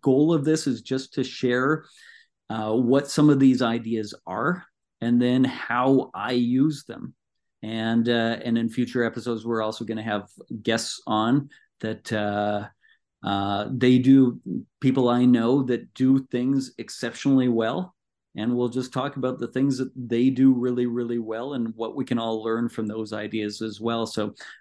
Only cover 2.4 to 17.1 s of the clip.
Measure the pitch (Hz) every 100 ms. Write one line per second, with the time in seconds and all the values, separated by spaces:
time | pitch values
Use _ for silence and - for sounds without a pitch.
2.4 | - 110 107 113 120 135 143 - 151 135
3.4 | 135 123 120 117 113 113 107 - - 95
4.4 | 139 180 - _ _ - 117 120 123 127
5.4 | 131 - - 120 131 135 - 92 107 127
6.4 | 120 127 151 143 - - - - _ _
7.4 | _ _ 107 113 113 117 117 117 113 113
8.4 | 120 117 113 113 123 127 117 117 113 113
9.4 | 113 113 110 110 110 113 110 104 101 -
10.4 | - 117 113 113 - - - 107 110 139
11.4 | 139 _ _ _ 113 110 - 110 104 104
12.4 | 104 104 101 _ _ _ _ _ 101 101
13.4 | 101 101 104 127 123 127 131 135 127 120
14.4 | - - - _ 135 135 120 120 123 120
15.4 | 117 139 123 117 - - 131 135 135 123
16.4 | 127 139 131 - 113 - 117